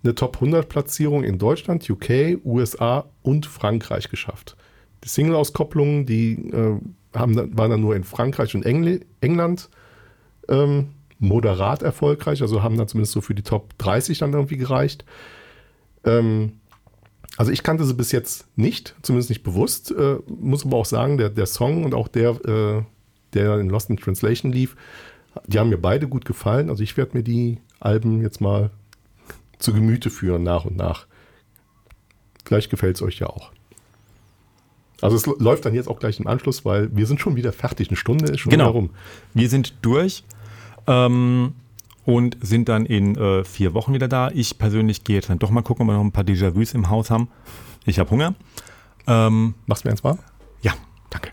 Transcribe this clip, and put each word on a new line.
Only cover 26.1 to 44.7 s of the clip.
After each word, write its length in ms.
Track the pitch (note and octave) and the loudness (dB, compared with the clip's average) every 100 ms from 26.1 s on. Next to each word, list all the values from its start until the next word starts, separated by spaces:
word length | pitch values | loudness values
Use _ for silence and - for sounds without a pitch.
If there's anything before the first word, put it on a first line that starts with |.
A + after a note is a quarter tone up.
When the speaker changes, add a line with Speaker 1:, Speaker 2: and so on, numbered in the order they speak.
| C3 | -6
Speaker 1:
gefallen. 440 | - A#2 G#2+ A#2+ D#3 | -6 -4 0 0 0
Also 120 | A#2 | -2
ich 140 | G#2+ - | -4 -4
werd 180 | C3 | -4
mir 80 | B2 | -2
die 360 | A2+ A#2+ A#2+ A#2 _ _ | -2 0 -2 -4 _ _
Alben 440 | G#2 G#2+ A2+ A2 | 0 0 2 0
jetzt 180 | A2 - | -2 -2
mal 300 | G2+ G2+ G#2 - _ _ _ _ - - _ _ | 0 2 0 -4 _ _ _ _ -20 -20 _ _
zu 140 | - | 0
Gemüte 380 | G#2+ A2 A#2 A2 | 2 4 2 -2
führen 320 | - F#2 F2 | -4 -2 0
nach 220 | E2+ F2 | 0 0
und 120 | E2 F2+ | -2 -4
nach. 300 | F2 E2 - _ _ _ _ _ _ _ _ - _ _ _ _ | -4 -4 -10 _ _ _ _ _ _ _ _ -20 _ _ _ _
Vielleicht 260 | - G#2 - | 0 0 0
gefällt's 320 | G#2 F#2+ F#2 | -2 -2 -2
euch 160 | G2 - | -4 -4
ja 100 | - | -8
auch. 240 | - - _ _ _ _ _ _ _ _ _ _ _ _ _ _ _ | -8 -16 _ _ _ _ _ _ _ _ _ _ _ _ _ _ _
Also 140 | A2 A2+ | 2 2
es 100 | D3+ | 0
l-, 80 | C#3 | 0
läuft 260 | A2+ B2+ | 2 2
dann 100 | A#2 | 0
jetzt 120 | A2+ B2 | -4 -4
auch 120 | - | -6
gleich 200 | A2 G#2+ | -4 -4
im 80 | - | -2
Anschluss, 380 | B2 - B2+ | -2 -2 -4
weil 300 | - G2+ G#2+ G#2 | -2 0 0 0
wir 100 | G#2+ | 0
sind 140 | C#3+ | 0
schon 160 | - B2+ | 0 0
wieder 160 | A#2+ | -2
fertig. 360 | - B2 - - | -4 -6 -4 -4
Eine 80 | F#2 | -2
Stunde 360 | - C#3+ D3+ | 0 0 0
ist 80 | C#3+ | -2
schon 100 | - | 4
Speaker 2:
Genau. 140 | D#3 | 6
Speaker 1:
wieder 80 | B2+ | 6
rum. 180 | A#2 F#2 - - - - | 4 -2 -6 -20 -20 -4
Speaker 2:
Wir 140 | - A#2+ | 2 4
sind 260 | C3+ B2 - | 2 0 -2
durch, 420 | A#2 C3 F#3 - - - - - - - - | 0 2 2 -4 -16 -20 -20 -20 -20 -10 2
ähm, 680 | B2+ B2 B2 B2 B2 B2 - - - - - - | 4 4 4 2 2 0 -4 -20 -20 -20 -8 2
und 320 | A#2+ A#2+ A#2+ | 4 4 0
sind 280 | G2+ A2+ A#2+ | 0 2 4
dann 180 | A2 A2+ | 0 2
in, 280 | A2 G2+ G#2+ | 2 2 2
äh, 280 | G2+ F#2+ | 2 2
vier 300 | F#2 - F#2+ | -2 0 0
Wochen 180 | F2+ A2 | 0 0
wieder 160 | C3+ B2+ | 0 0
da. 220 | C3 B2+ | 0 0
Ich 240 | - A#2 - | -2 -4 0
persönlich 460 | A2 | 0